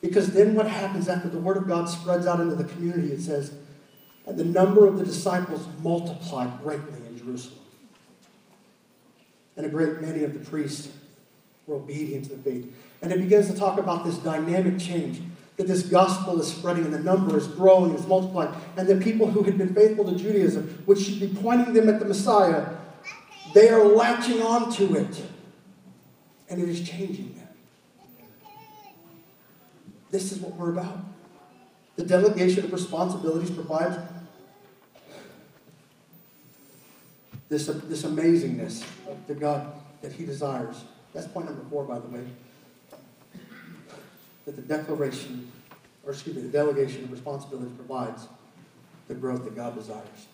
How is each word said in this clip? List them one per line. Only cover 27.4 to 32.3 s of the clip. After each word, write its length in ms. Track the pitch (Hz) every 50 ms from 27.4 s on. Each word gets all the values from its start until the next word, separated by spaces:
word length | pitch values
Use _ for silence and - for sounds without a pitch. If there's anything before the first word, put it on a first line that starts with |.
| - - - - _ _ _ _ _ _ _ _ - - - - - - - _ _ 427 415 440 440 440 427 427 415 392 - - 339 339 330 - - _ _ _ _ _ _ _ _ - _ - - - - - _ _
This 220 | - 190 185 -
is 60 | 196 -
what 160 | 180 - -
we're 160 | - 175 170
about. 280 | 170 180 180 180 190 - - - - - - - - - - - - - - _ _ _ _ _ _
The 80 | - 170
delegation 600 | 175 185 180 196 208